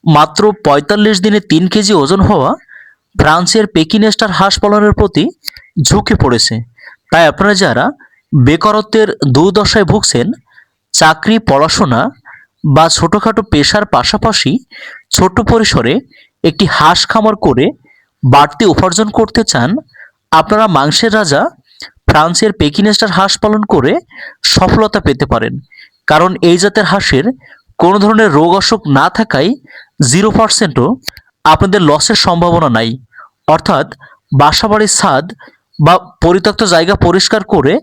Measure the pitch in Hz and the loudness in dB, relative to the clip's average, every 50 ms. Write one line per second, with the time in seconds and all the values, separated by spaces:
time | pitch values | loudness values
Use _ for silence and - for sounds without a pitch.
0 | _ 165 151 147 151 156 - - 202 214 208 208 - 151 143 147 147 - 202 208 | _ 2 4 4 2 2 0 -2 -2 -2 -2 -2 0 0 0 0 0 -2 -2 0
1 | 208 214 214 185 180 214 208 208 196 _ 156 160 180 185 - 214 208 202 214 165 | 0 0 0 0 0 0 0 0 0 _ 0 0 0 0 -2 -2 0 0 0 0
2 | 139 135 185 196 190 - 208 165 131 151 262 - _ _ - - - - _ _ | 0 0 0 0 0 0 0 0 0 -2 -4 -6 _ _ -20 -20 -20 -20 _ _
3 | _ _ _ - - 147 156 170 180 - - 226 214 208 _ 170 160 160 - 214 | _ _ _ 0 2 2 2 2 0 0 0 0 0 0 _ -2 -2 0 0 0
4 | 208 220 208 - 226 208 175 - 185 196 202 - - 208 208 208 208 208 202 - | 2 0 0 0 -2 -2 -2 -2 0 -2 -2 -2 0 0 2 2 2 2 2 0
5 | 214 196 - - 175 302 - _ _ - - - _ _ _ - 135 - - 208 | -2 -2 0 -2 -2 -2 -6 _ _ -18 -18 -18 _ _ _ -4 -2 0 0 0
6 | 202 - 220 - - 139 120 113 - - 117 113 117 _ _ _ - - - _ | 0 0 0 0 2 0 2 0 -2 -2 -4 -6 -8 _ _ _ -20 -20 -20 _
7 | _ _ - 160 170 151 147 - 190 202 208 190 196 160 - - 147 233 285 _ | _ _ 0 2 2 2 0 0 -2 0 0 0 0 0 0 0 -2 -4 -4 _
8 | - _ _ _ _ _ - 147 120 131 151 160 - 214 214 214 214 - - 220 | -20 _ _ _ _ _ 0 2 2 2 2 2 0 0 0 -2 -4 -2 0 0
9 | 214 - - - - 143 123 139 165 196 185 214 208 196 - 220 196 160 - 208 | 0 0 -2 -4 -2 0 2 2 2 2 2 0 -2 0 0 0 0 0 0 -2
10 | - - - 120 123 185 269 - _ _ _ - _ _ _ _ _ _ - - | -2 -2 -2 -2 -2 -2 -4 -8 _ _ _ -20 _ _ _ _ _ _ -2 0
11 | 160 156 160 156 - - 220 226 220 - 143 135 147 160 - - 214 143 123 117 | 2 2 0 0 0 0 0 0 0 0 0 0 0 -2 0 -2 -2 0 0 -2
12 | 143 180 - _ _ - - - _ _ _ _ - 151 135 156 160 165 - - | -2 -4 -6 _ _ -20 -20 -20 _ _ _ _ -2 0 2 2 2 2 0 -2
13 | 175 165 175 208 - 226 220 226 202 - - 147 143 - - 208 214 - - 127 | -2 -2 -2 -2 -2 -2 -2 -2 -4 -2 0 0 0 0 0 -2 -2 0 -2 -2
14 | 123 - - 214 - 226 208 - - - 160 254 - _ _ - - - - - | -2 -2 -4 -2 -2 -2 -2 -2 -2 -2 -4 -4 -6 _ _ -20 -20 -20 -20 -20
15 | _ _ - - 185 185 180 - 226 202 233 226 220 - - 147 110 233 151 240 | _ _ -2 0 0 0 0 -2 0 0 0 0 0 0 -2 -2 -2 0 -2 -2
16 | - _ _ _ _ _ _ _ - 170 - - 196 151 - - 147 156 175 - | -4 _ _ _ _ _ _ _ -4 -4 0 0 -2 -2 0 0 2 2 2 2
17 | - - - - 196 220 208 202 - 180 131 127 139 214 - _ _ _ _ _ | -2 -2 -2 0 0 0 -2 0 -2 0 0 2 0 -2 -2 _ _ _ _ _
18 | _ _ _ _ - 131 123 139 147 147 - - 233 196 156 - - 185 170 185 | _ _ _ _ 0 2 4 4 4 2 0 0 0 0 2 2 0 -2 0 -2
19 | 220 214 - - 220 196 - - 220 - - 131 120 127 196 302 - _ _ - | -4 -2 0 -2 -2 0 0 -2 -2 -2 -2 -2 -2 -2 -2 -4 -6 _ _ -20
20 | - _ _ _ _ _ - 160 160 - 214 214 220 214 170 139 135 147 - - | -20 _ _ _ _ _ 0 0 2 2 0 0 0 0 0 0 0 0 0 0
21 | - 226 202 220 208 160 139 143 165 339 - _ _ _ _ _ - - _ _ | 0 0 0 0 0 0 0 -2 -2 -4 -6 _ _ _ _ _ -20 -20 _ _
22 | _ - - 151 156 170 175 - - 214 - - 160 147 143 - 196 214 208 - | _ 0 2 2 2 0 0 0 -2 -2 0 0 -2 -2 0 0 0 0 2 0
23 | - 208 170 175 190 196 - - - 214 214 214 214 - - 156 123 143 220 339 | -2 -2 0 -2 -2 -2 -4 -4 -2 -2 -2 -2 -2 0 0 0 0 0 -2 -2
24 | - _ - - - - - _ - - - - 185 185 - - 220 208 - 208 | -6 _ -20 -20 -20 -20 -20 _ -6 -2 0 0 0 2 2 0 0 0 -2 -2
25 | - - - - 147 - 127 117 110 - 127 143 - _ _ - - _ _ _ | -2 -2 -2 -2 -2 -2 -2 -4 -2 -4 -8 -10 -14 _ _ -20 -20 _ _ _
26 | _ - 151 156 170 185 180 - - 175 175 175 185 208 202 220 202 160 175 196 | _ 0 2 2 2 0 -2 0 0 2 2 2 0 -2 -2 -2 -2 0 -2 -2
27 | - - - 127 151 233 262 - _ - - _ _ _ _ _ - 175 190 208 | -2 0 -2 0 0 -2 -6 -6 _ -20 -20 _ _ _ _ _ 0 0 2 2
28 | 196 208 220 214 220 202 143 147 160 170 175 196 185 - 233 208 - 147 139 135 | 2 2 2 2 2 2 2 2 2 2 0 0 0 -2 -4 -4 -2 -2 0 0
29 | 147 180 - - 226 - - 135 143 190 262 - _ _ - - - _ _ _ | 0 0 -2 -4 -4 -2 -2 -2 -2 -2 -4 -6 _ _ -20 -20 -20 _ _ _
30 | 151 123 131 180 196 220 208 - 226 214 - - 220 180 127 123 120 151 240 262 | -2 0 0 0 0 0 2 0 0 0 0 -2 -2 -2 -2 -2 -2 -2 -2 -6
31 | _ - _ - _ _ _ _ _ 151 160 160 202 196 180 208 180 147 147 151 | _ -18 _ -18 _ _ _ _ _ 0 2 2 2 0 0 2 2 2 2 0
32 | - - 226 - - 190 175 170 175 175 165 170 165 143 117 110 113 113 117 131 | 0 -2 0 0 0 0 0 0 0 0 0 0 0 0 0 -2 -2 -4 -6 -10
33 | 127 _ _ - - _ _ _ _ - 156 165 - - 185 139 143 - - _ | -14 _ _ -20 -20 _ _ _ _ 0 0 0 0 -2 -2 -2 -2 -6 -10 _
34 | - - _ _ _ _ - 131 143 147 - - - 220 208 214 214 202 - - | -20 -20 _ _ _ _ 0 2 2 2 2 0 -2 0 0 0 0 0 0 -2
35 | - 190 139 135 156 185 - _ - - _ _ _ _ _ - 151 160 175 185 | 0 0 0 -2 -4 -6 -14 _ -20 -20 _ _ _ _ _ 0 2 2 2 2
36 | - - - _ - 170 175 190 175 214 202 - 226 190 175 165 170 175 214 - | 0 -8 -10 _ 0 0 0 2 0 -2 -2 -2 -2 0 2 0 2 0 0 0
37 | - 170 170 190 185 - - 220 202 - - 170 123 139 180 294 | 0 0 0 0 0 0 -2 -4 -2 -2 -2 0 0 0 0 -2